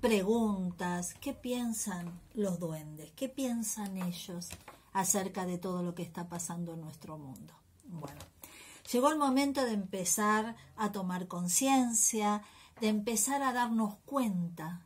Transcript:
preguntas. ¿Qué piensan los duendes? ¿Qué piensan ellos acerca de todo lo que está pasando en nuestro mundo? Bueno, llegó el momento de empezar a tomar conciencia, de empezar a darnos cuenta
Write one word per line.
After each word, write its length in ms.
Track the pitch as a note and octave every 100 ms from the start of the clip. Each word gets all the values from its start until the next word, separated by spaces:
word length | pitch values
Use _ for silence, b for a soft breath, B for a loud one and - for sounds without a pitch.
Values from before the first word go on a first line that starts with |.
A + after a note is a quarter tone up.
preguntas. 1120 | A#3+ G#3+ F#3+ A#3 A3 G3 F#3 F3 F3+ F3 F3+ -
¿Qué 100 | -
piensan 880 | C4 B3 B3 A#3+ A3 - F3+ F3 F3 -
los 260 | A#3 G3+ F3
duendes? 520 | E3+ D#3 D3+ D3+ D3+
¿Qué 180 | - C4+
piensan 680 | C4 C4 A#3 G#3+ - G3+ F#3+
ellos 540 | F3+ F3 - F3 F3 - B B B
acerca 540 | G3 F3+ G#3 F#3+ F#3+ F3+
de 100 | F3
todo 260 | F#3 F3+
lo 120 | F3
que 80 | E3+
está 260 | E3 - C4+
pasando 460 | E3+ - E3+ E3+
en 80 | E3
nuestro 340 | D#3 C3+ - D#3
mundo? 380 | C#3+ C3 - - _ _ C#4+
Bueno, 340 | E3+ D3+ - - _ B B B B -
llegó 160 | A#3+ C4+
el 80 | D#4
momento 480 | C#4+ C4 C#4 C#4
de 80 | B3+
empezar 840 | G#3+ F#3 F#3+ F3+ - G#3 G#3+ A3 A3+ B -
a 160 | G#3
tomar 360 | G#3 F#3 F3+ F3+
conciencia, 1120 | F3 F3 - C4+ C4+ A#3+ A3+ - A3 G#3 G#3 G#3 B B -
de 60 | A3
empezar 540 | G#3+ G#3 A3+ - C#4
a 120 | C4+
darnos 400 | B3 A#3+ A3+ G#3+ -
cuenta 760 | - C#4 A#3+ F3+ E3+ E3+ D#3+ F3